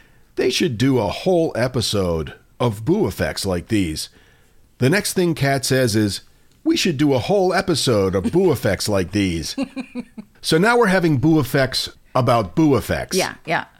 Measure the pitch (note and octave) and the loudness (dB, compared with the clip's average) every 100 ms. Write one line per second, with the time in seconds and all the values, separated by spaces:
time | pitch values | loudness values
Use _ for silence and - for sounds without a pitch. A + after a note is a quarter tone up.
0 | - _ _ - F#4+ F#4+ F3+ G#2+ C3 B2+ | -20 _ _ -2 -2 0 -2 0 2 2
1 | G2+ - F3+ F3 D#3+ - B2+ - G#2+ G#2 | 0 -2 0 0 0 -2 -2 -2 -2 -2
2 | F2+ E2 D2+ - _ _ B2 G#2 A2+ G3+ | -2 -2 -6 -12 _ _ -2 -2 -2 0
3 | C3+ - D#2 - G2 F2 E2+ G#2+ F2 D#2 | 0 -2 -4 -4 -4 -4 -2 0 0 -4
4 | - - _ _ _ _ _ _ B2 F#3+ | -10 -16 _ _ _ _ _ _ 0 2
5 | - - F3 D#3 C#3 C#3 - C3 B2+ G#2 | 0 0 0 0 0 0 0 0 2 2
6 | G#2+ F#2+ - _ _ _ D#4 E4 G3+ C3+ | 0 -4 -14 _ _ _ -2 0 0 2
7 | D3 C3 - G3+ F#3 E3+ - D3+ - G#2+ | 2 2 2 0 2 0 0 -2 2 2
8 | F#2+ F#2 G2+ E3+ F#3+ B2+ A2 F2+ - G2 | 2 0 0 2 2 0 -2 -2 -2 -2
9 | E2+ G2+ F#2+ E2 D#2 - C4+ - B3+ B3 | 0 0 0 -2 -6 -8 -8 -8 -12 -14
10 | A#3+ - - _ - D#3+ G#3 A#3+ A3 F#3 | -14 -18 -20 _ 0 2 4 4 4 2
11 | E3 C#3+ D#3 D#3 C3 C#3+ B2+ - - - | 2 2 4 2 2 0 0 -2 -8 -12
12 | _ C3 B2+ A#2 G2 - D#3 B2 - D#2 | _ -2 2 2 0 2 4 4 0 -4
13 | B1+ F#3 C3 - - E3 - - | -2 -2 -4 -6 -6 -6 -6 -16